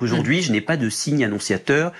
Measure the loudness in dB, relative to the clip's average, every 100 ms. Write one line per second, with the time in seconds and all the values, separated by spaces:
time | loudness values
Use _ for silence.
0 | -2 0 2 0 2 0 0 -2 -2 -2
1 | -2 0 0 -2 -2 -2 2 2 2